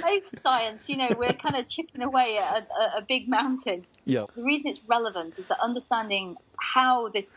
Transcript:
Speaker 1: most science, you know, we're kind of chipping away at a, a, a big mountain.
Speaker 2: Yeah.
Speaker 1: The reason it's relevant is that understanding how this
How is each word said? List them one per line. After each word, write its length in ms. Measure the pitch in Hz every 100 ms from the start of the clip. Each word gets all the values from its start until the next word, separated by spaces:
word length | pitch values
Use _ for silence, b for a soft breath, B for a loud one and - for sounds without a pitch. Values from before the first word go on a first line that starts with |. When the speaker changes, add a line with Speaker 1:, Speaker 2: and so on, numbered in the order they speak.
Speaker 1:
most 360 | 330 392 - -
science, 480 | 277 254 226 220 -
you 80 | 269
know, 180 | 247 233
we're 140 | 247
kind 240 | 247 311 277
of 100 | 247
chipping 340 | - 330 -
away 360 | 254 262 247 214
at 300 | 170 165 -
a, 40 |
a, 240 | 185 220 196
a 40 | 208
big 220 | 262 233
mountain. 560 | 220 269 262 233 180 - -
Speaker 2:
Yeah. 220 | - 123 104 233
Speaker 1:
The 80 |
reason 240 | 247 294 294
it's 140 | - 214
relevant 500 | 233 226 185 165 175
is 80 | 185
that 120 | 185
understanding 760 | 233 240 - 233 220 196 185 170 _ -
how 480 | - 262 254 254 226
this 200 | 202 196